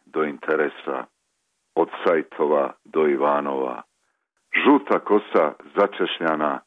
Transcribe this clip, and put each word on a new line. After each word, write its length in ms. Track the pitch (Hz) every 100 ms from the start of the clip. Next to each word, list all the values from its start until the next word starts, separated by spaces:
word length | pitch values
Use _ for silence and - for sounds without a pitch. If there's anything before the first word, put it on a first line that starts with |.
| _
do 180 | 78
interesa, 800 | 76 69 - 76 73 - - 67 62 _ _ _ _ _ _ -
od 140 | - -
Sajtova 720 | 95 82 73 - 76 73 67 -
do 240 | _ 80 76
Ivanova. 720 | 69 71 71 71 69 65 - - _ _ _ _ _ _ -
Žuta 360 | 117 143 - 95
kosa 540 | - 104 - 104 76 - - -
začešljana 840 | 98 - 90 - 82 78 76 69